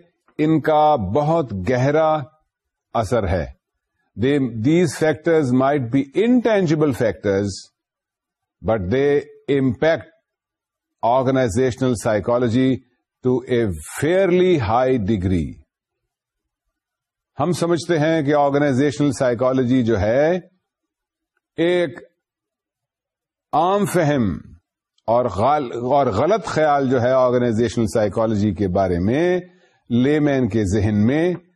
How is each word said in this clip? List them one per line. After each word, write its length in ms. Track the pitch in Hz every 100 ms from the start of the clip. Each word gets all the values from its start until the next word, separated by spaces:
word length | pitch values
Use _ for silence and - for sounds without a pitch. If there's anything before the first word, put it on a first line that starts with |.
| _ _ _ -
ان 240 | 156 156
کا 340 | 156 151 151 147
بہت 580 | 92 143 147 165 135 95 90
گہرا 480 | 123 139 151 156 156 127 _ _ _ _ _ _
اثر 340 | 117 104 120 98
ہے۔ 180 | 90 69 - _ _ _ _ _ - 127
They, 140 | 143
these 680 | 131 113 120 170 165 - 156
factors 440 | - 170 160 135
might 320 | 127 135 147
be 420 | 117 139 139 165 233
intangible 680 | 254 233 208 170 160 151 117
factors, 460 | 113 - 104 98 101 - - _ _ _ _ _ _ _ _ _ 85
but 100 | 110
they 380 | 90 131 143 143 - - - 139
impact 440 | 135 - 156 156 - _ _ _ _ _ _ _ _ - 113
organizational 880 | 131 127 135 123 101 131 - 131 113 117
psychology 680 | 107 120 120 123 120 131 131 _ _ _ _ 127
to 120 | 127 -
a 140 | 120 113
fairly 880 | 80 - - 147 185 190 180 185 165
high 380 | 101 120 131 131 98
degree۔ 400 | 107 92 90 69 - _ _ _ _ _ _ _ _ _ _ _ _ _ _ _ _ _ -
ہم 120 | 160
سمجھتے 480 | 170 170 175 - 165
ہیں 220 | 156 165
کہ 120 | 139
آرگنائزیشنل 800 | 147 139 143 147 127 147 - 147 117
سائیکالوجی 640 | 131 113 127 131 120 131
جو 160 | 117 107
ہے، 400 | 104 127 156 180 - _ _ _ _ _ _ _ _ _ _ -
ایک 420 | 170 180 165 113 - _ _ _ _ _ _ _ _ _ _ _ _ _ -
عام 320 | 143 175 202 190
فہم 520 | 180 147 147 101 71 - - _ _ _ _ -
اور 200 | 120 123
غال-، 460 | 92 123 151 120
اور 360 | 117 123 139 127
غلط 380 | 98 156 220 -
خیال 440 | 156 156 143 135
جو 120 | 131
ہے 100 | 123
آرگنائزیشنل 720 | 131 127 123 120 107 117 120 110
سائیکالوجی 600 | 113 107 117 113 107 104
کے 140 | 90 98
بارے 320 | 95 95 87
میں 400 | 98 139 175 180 180 _ _ _ -
لے 300 | 120 131 151
مین 300 | 147 135 120
کے 140 | 110
ذہن 440 | 98 107 107 104 107
میں، 260 | 147 175 175 _